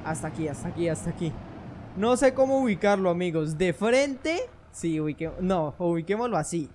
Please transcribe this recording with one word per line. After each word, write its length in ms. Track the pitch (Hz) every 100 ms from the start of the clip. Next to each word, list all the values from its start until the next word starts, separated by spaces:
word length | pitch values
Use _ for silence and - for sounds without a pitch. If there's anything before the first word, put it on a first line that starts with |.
Hasta 240 | 151 160 156
aquí, 200 | - 156
hasta 200 | 135 175
aquí, 200 | 165 170
hasta 220 | 156 170
aquí. 220 | - 160 - - - - - - 185
No 200 | 220 240
sé 180 | 262
cómo 260 | 262 262 269
ubicarlo, 500 | 254 190 202 202 185
amigos. 480 | 175 180 160 151 156
¿De 140 | 185
frente? 760 | 165 220 254 285 262 320 349 508 - -
Sí, 300 | - 170 156
ubique-, 320 | 151 143 160 -
no, 340 | 185 185 151 -
ubiquémoslo 580 | 175 170 165 208 240 185
así. 340 | 160 170 143